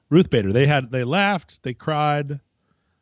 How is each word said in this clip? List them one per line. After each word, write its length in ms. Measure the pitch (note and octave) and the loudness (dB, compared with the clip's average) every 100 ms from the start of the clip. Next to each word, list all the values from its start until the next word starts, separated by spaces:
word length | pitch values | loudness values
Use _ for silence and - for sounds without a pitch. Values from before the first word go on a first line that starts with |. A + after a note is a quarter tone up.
| _ | _
Ruth 200 | D#3+ - | 2 4
Bader. 240 | B2 G2 | 0 2
They 120 | A2+ C#3+ | 2 2
had, 260 | C#3+ A#2+ | 0 -2
they 120 | B2+ | -6
laughed, 580 | A#2+ F3+ G3+ F#3+ - - | -4 -2 -2 -2 -8 -14
they 100 | C3 | -12
cried. 680 | A#2 - D3+ D3+ D3 C#3+ C#3+ - _ _ _ _ _ | -10 -6 -2 -2 -2 -4 -10 -14 _ _ _ _ _